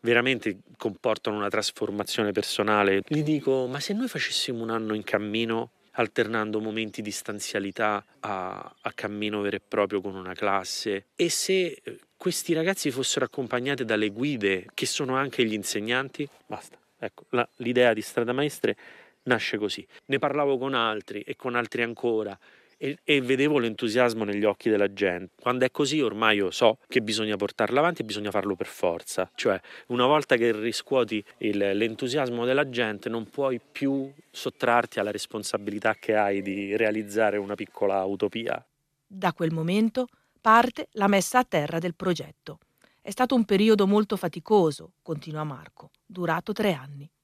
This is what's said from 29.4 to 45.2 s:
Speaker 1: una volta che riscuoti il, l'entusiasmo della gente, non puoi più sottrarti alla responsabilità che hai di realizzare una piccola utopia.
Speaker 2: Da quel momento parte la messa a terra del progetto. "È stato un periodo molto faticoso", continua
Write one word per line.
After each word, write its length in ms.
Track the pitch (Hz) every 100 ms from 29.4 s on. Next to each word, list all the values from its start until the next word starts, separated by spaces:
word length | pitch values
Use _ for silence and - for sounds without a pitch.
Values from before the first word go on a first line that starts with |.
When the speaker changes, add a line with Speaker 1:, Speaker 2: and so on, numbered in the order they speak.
| 120 95 - - -
Speaker 1:
una 180 | 123 123
volta 300 | 151 147 123
che 160 | 117
riscuoti 680 | 107 113 107 - 135 113 107 - -
il, 180 | 107 101
l'entusiasmo 880 | 98 101 113 110 127 139 131 120
della 240 | 120 131 143
gente, 380 | 120 113 104 120
non 200 | 113 110
puoi 320 | - 139 123
più 500 | _ - 139 139 135 143 _
sottrarti 680 | - 131 - 120 120 117 -
alla 100 | 104
responsabilità 840 | 104 - 113 104 107 101 104 110
che 200 | 107 -
hai 260 | 107 101 101
di 360 | 98 98 101 104
realizzare 600 | 110 110 101 104 110 104
una 200 | 101 104
piccola 480 | 104 - 101 98
utopia. 600 | 95 98 104 113 113 - _ _ _ _ _
Speaker 2:
Da 260 | 190 185
quel 200 | - 165
momento 540 | 160 160 196 220 254 247 _ _ _
parte 460 | 220 226 247 - -
la 160 | - 202
messa 320 | 196 180 190
a 40 |
terra 340 | 190 170 147 160
del 140 | 175 170
progetto. 640 | 185 170 147 - - 156 _ _ _ _
"È 80 | -
stato 240 | 196 254
un 100 | 262
periodo 420 | 220 196 214 214 196
molto 280 | 208 208 196
faticoso", 760 | 180 170 - 214 165 143 82 _
continua 400 | - 151